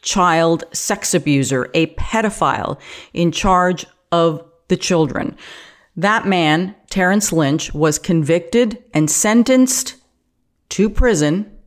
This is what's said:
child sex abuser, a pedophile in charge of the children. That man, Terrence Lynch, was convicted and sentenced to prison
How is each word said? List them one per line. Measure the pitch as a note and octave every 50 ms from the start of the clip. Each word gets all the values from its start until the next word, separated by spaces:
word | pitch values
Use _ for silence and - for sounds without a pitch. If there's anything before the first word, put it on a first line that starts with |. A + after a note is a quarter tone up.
| _
child | - - G3 F3+ F3+ E3 E3 E3 E3 E3 D#3+ - - -
sex | - - - G#3+ G3 - - -
abuser, | D#3 C#3 D3+ C#3+ C#3 C3+ A#2 C3+ B2+ B2 - -
a | E3 D#3+ D#3 -
pedophile | - - - - A3 A3 G#3+ G#3 - - C#3+ - - - - - - - - - - - - _
in | - F3 E3+
charge | D#3 - - G3+ F#3 F3+ F3+ F3+ F#3 - - - _ _ _ _
of | - E3+ E3 E3+ D#3 D#3+ - - _ _ _ _
the | F#3 F3
children. | - - F#3 E3 D#3+ C3+ - - - - - - - - - - - - - _ _ _ _ -
That | E3 G3+ G#3+ A3+ - F#3+
man, | F#3+ F3+ E3 D#3 D3+ D#3+ F#3 F#3 G#3 _ _ _
Terrence | - G3 F3+ F3+ G3 G#3 G3+ -
Lynch, | - E3 D#3 C3+ C#3+ D#3+ - - -
was | D3 D3+ D#3+ D3+ -
convicted | - - F3+ E3 D3+ C3+ E3 F3 E3+ - - A#3 B3 A3+ G#3+ - - _ -
and | D3+ D#3 D3+
sentenced | - - - G#3 G#3+ A#3+ A#3 C4 C4 B3+ B3+ B3+ - - - - - _ _ _ _ _ _ _ _ _ _ _ _ _ _ _
to | - - F#3+ A3
prison | G3 - B3+ B3 A3 D#3 D3+ D3 D3+ F#3+ G#3 - - - _